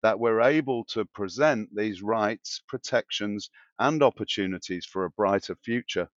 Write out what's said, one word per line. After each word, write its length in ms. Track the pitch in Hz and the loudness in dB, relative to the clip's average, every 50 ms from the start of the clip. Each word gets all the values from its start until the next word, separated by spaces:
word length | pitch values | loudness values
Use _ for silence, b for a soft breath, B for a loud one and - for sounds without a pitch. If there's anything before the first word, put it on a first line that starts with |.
that 180 | - 110 110 101 | 4 2 2 4
we're 220 | 117 117 113 110 | 2 2 2 4
able 420 | 117 127 147 156 151 127 127 117 113 | 4 4 4 4 0 0 -2 -4 -4
to 200 | - - 113 107 | -6 -4 -4 -4
present 640 | 92 _ - 104 95 87 110 147 156 143 113 107 - - | -6 _ -8 -8 -8 -2 0 2 2 2 0 -2 -6 -4
these 260 | 104 107 110 104 90 | -2 -2 -2 -2 -6
rights, 600 | 98 104 113 113 107 104 113 101 _ - - - _ _ | -2 -2 0 2 2 0 -2 -4 _ -12 -12 -12 _ _
protections, 840 | - 127 _ - - 120 107 _ - - 107 104 101 104 101 - b b b b b b | -12 -10 _ 0 0 0 0 _ -6 -4 -4 -4 -4 -4 -6 -10 b b b b b b
and 240 | 110 135 156 156 | 0 2 4 6
opportunities 840 | 143 127 - - 107 - - - 98 92 95 90 - - 92 90 - | 4 4 4 2 -6 -6 -2 -2 -2 -2 -2 -6 -6 -6 -8 -8 -8
for 200 | - - 95 92 | -8 -4 -4 -4
a 60 | 87 | -4
brighter 440 | - - 104 98 101 98 - - 92 _ _ | 0 0 2 2 2 2 0 -4 -12 _ _
future. 460 | - 117 123 117 - - 92 87 82 _ _ | -4 -4 -4 -4 -4 -4 -4 -4 -4 _ _